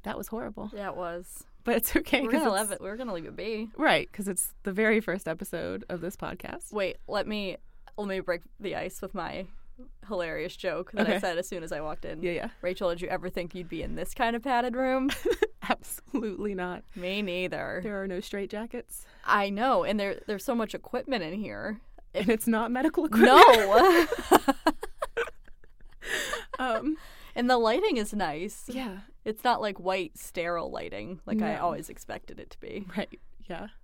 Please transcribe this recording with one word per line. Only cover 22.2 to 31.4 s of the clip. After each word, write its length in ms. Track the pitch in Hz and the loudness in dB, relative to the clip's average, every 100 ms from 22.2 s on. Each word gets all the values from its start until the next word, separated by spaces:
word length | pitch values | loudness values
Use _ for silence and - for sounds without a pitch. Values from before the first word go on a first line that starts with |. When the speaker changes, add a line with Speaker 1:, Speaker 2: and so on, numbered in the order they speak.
| 208 | 2
Speaker 1:
it's 180 | 220 - | 2 4
not 240 | 220 226 | 2 2
medical 360 | 247 311 349 320 | 2 2 2 2
equipment. 260 | 220 - | 8 12
Speaker 2:
No. 760 | 285 440 453 - 403 381 339 311 | 12 12 12 8 8 10 8 4
<laughs> 60 | 480 - - | 0 6 6
Speaker 1:
<laughs> 160 | - - - - - - 554 - - - - - - - - - - - - 466 - 523 | 6 2 0 -2 -10 -6 -6 -4 -6 -8 -18 -18 -18 -20 -20 -14 -6 -4 -4 -6 -8 -6
Um, 380 | 262 226 262 311 - - - | -2 0 0 -4 -8 -20 -10
Speaker 2:
And 160 | - 247 | -2 4
the 80 | 254 | 6
lighting 380 | 220 262 427 262 | 6 4 2 2
is 160 | 208 | 0
nice. 540 | 208 175 151 196 - - | -2 -2 -2 -8 -10 -10
Speaker 1:
Yeah. 300 | 254 247 190 - - | -8 -8 -10 -14 -10
Speaker 2:
It's 180 | 220 220 | -8 0
not, 180 | 254 233 | 0 2
like, 200 | 214 202 | 0 -4
white, 360 | 185 190 180 - | -2 -2 -2 -10
sterile 520 | - - 170 170 - | -10 -6 -4 -4 -4
lighting 500 | - 85 101 170 180 - | -8 -8 -10 -10 -12 -4
like 160 | 220 | 0